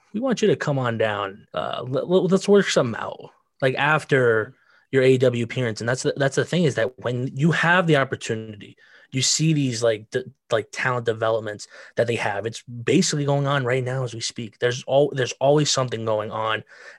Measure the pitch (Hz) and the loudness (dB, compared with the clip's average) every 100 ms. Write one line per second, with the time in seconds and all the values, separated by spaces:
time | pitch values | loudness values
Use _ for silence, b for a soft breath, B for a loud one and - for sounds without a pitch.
0 | _ 208 262 208 202 139 - 139 123 113 | _ -6 -2 0 2 2 0 -2 -2 0
1 | 110 101 98 104 - - - - 127 135 | 0 0 -4 -8 -10 -8 -6 -6 -4 -4
2 | - 180 170 185 - 202 185 175 127 104 | 2 2 4 2 4 4 4 0 0 -4
3 | - - - _ _ - 135 127 143 151 | -8 -10 -18 _ _ -2 -2 2 2 2
4 | - 135 120 113 107 b b b b 131 | 2 4 4 2 0 b b b b 4
5 | 131 131 127 120 117 131 120 104 117 127 | 4 6 4 2 -4 -2 -4 -4 -4 -2
6 | 147 - 139 - 123 170 156 113 104 - | -2 0 0 0 0 2 2 0 -4 -4
7 | 117 123 135 131 160 139 165 180 170 139 | -6 -4 -6 0 0 2 2 2 4 2
8 | 131 127 - 110 110 104 - - b b | 0 -4 -6 -6 -8 -14 -18 -20 b b
9 | b 131 123 - 160 151 131 113 117 107 | b -4 -2 2 2 2 0 0 0 0
10 | 110 123 - _ - 113 - - 131 123 | -4 -6 -6 _ -4 -4 -4 -4 -2 0
11 | 117 110 110 113 107 104 - B B - | -2 -2 0 -2 -4 -10 -14 B B -2
12 | 117 113 113 101 113 - - 120 117 156 | -2 0 -2 -4 -6 -10 -14 -8 2 2
13 | 180 147 143 143 139 143 120 131 123 131 | 2 -2 0 0 0 0 0 -2 -2 -4
14 | 123 113 - - 110 - 123 123 - 135 | -6 -6 -10 -8 -12 -2 -2 -2 0 2
15 | 147 139 120 - 135 151 143 139 127 113 | 2 0 -4 0 4 4 2 0 -2 -4
16 | 113 107 110 110 110 110 - B B | -2 -2 -2 -4 -4 -4 -6 B B